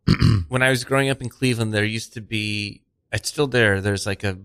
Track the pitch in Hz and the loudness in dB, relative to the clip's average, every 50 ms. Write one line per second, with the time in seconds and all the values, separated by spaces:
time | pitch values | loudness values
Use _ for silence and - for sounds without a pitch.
0 | _ - - - - - 110 101 85 - 127 127 127 131 131 123 123 - 135 135 | _ 0 2 4 6 4 4 4 2 -2 0 2 2 2 2 0 0 0 0 0
1 | 139 135 135 - 127 117 - - 131 127 120 113 113 107 107 104 104 107 110 110 | 2 0 0 -2 -6 -10 -6 -2 0 0 0 0 -2 -2 0 0 0 -2 -2 -6
2 | - - - 117 104 - 113 107 107 107 104 104 104 101 - - _ _ _ _ | -8 -12 -14 -16 -10 -8 -6 -4 -4 -2 -4 -4 -6 -6 -10 -14 _ _ _ _
3 | _ _ 107 107 - - - 151 147 131 127 123 117 104 98 95 95 104 101 95 | _ _ -8 -6 -6 -4 -2 -2 -2 2 2 4 4 4 4 2 0 0 -2 -2
4 | - 101 98 - 107 101 92 92 98 | -4 -6 -6 -4 -4 -6 -6 -8 -12